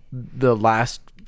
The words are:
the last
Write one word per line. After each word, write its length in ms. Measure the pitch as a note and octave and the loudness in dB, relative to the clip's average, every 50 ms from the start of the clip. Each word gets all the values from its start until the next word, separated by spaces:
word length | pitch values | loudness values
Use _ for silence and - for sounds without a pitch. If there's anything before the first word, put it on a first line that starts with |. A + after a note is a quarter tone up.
| - - - | -20 -16 -14
the 420 | B2 A#2+ - - B2+ C3 B2+ A#2 | -14 -14 -14 -6 0 2 2 2
last 440 | G#2+ G#2+ A2+ A2 A2 A#2 B2 - - - - - - - | 4 4 2 2 2 0 -2 -4 -10 -16 -20 -20 -20 -20